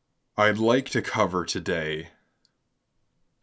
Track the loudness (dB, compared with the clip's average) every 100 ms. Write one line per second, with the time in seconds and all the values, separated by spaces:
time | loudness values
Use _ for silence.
0 | _ _ _ 2 2 4 2 2 2 -4
1 | -2 0 0 0 -4 -4 -2 -2 -4 -6
2 | -10 _ _ _ _ _ _ _ _ _
3 | _ _ _ _